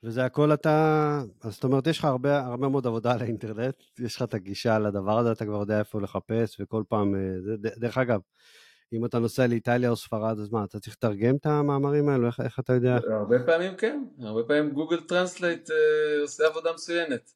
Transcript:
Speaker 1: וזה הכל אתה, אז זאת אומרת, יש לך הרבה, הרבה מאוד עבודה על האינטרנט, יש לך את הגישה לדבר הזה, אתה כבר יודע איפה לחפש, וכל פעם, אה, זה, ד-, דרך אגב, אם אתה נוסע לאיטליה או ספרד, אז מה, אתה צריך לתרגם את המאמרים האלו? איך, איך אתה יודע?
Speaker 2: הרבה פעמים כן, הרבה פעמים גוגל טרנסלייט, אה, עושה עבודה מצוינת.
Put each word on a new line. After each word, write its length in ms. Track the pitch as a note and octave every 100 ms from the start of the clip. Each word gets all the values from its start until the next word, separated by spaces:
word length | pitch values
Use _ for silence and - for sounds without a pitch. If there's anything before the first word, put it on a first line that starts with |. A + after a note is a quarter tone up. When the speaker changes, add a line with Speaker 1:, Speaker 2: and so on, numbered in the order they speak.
Speaker 1:
וזה 220 | A2+ A2+
הכל 280 | B2+ D3 D3
אתה, 680 | D3 D#3 D3+ D#3 D#3 D3+ D3 A#2 -
אז 120 | A2+
זאת 100 | G2+
אומרת, 220 | C3 B2+ C3
יש 120 | D#3
לך 60 |
הרבה, 340 | D#3 B2+ C3+ C#3+
הרבה 300 | B2+ B2 C3+
מאוד 180 | C#3 B2
עבודה 260 | A2+ A#2
על 80 | A#2+
האינטרנט, 640 | A#2 A2 G#2+ G#2+ B2+ C#3 _ -
יש 180 | A#2+ -
לך 60 |
את 120 | B2
הגישה 440 | A2 F#2 G2 B2 A2
לדבר 400 | G#2+ G2+ F#2+ A2
הזה, 140 | A#2+
אתה 120 | A2
כבר 160 | G#2+ G#2
יודע 180 | G2+ G#2+
איפה 220 | G#2+ G#2+
לחפש, 600 | G2 G2 - A2+ A2+ -
וכל 220 | G2+ A2 G#2+
פעם, 260 | A2 G2+
אה, 260 | G2 F#2+ F#2
זה, 160 | F#2+ A2
ד-, 220 | G#2+ A2+
דרך 180 | A#2 A#2
אגב, 220 | B2 A2 - _ _ - - _ _
אם 120 | A2+
אתה 140 | A#2 -
נוסע 280 | A2+ - B2+
לאיטליה 440 | A#2 A#2 B2 B2
או 60 | A#2
ספרד, 420 | - A2 A2 A2
אז 120 | G#2
מה, 140 | A2+
אתה 160 | G2+ G#2+
צריך 160 | G#2 -
לתרגם 400 | A#2 G2+ A2+ C#3
את 100 | D3+
המאמרים 640 | D3 D3 C#3 C#3 D3 D3
האלו? 180 | C3+ A#2+
איך, 140 | A#2
איך 200 | B2 -
אתה 120 | -
יודע? 260 | B2+ B2 B2 A#2
Speaker 2:
הרבה 260 | A2 G#2 B2 B2
פעמים 300 | E3 F#3 F#3
כן, 280 | A3 D4 B3 -
הרבה 240 | A2+ A2
פעמים 260 | A#2 D3 D3+
גוגל 300 | C#3 D#3+ E3+
טרנסלייט, 680 | D#3+ F3 F3+ - F3 E3 -
אה, 520 | D#3 D#3 D3+ D3+ D3
עושה 240 | D3 - D#3
עבודה 260 | D#3 E3
מצוינת. 580 | E3 - E3+ E3 A#2+ _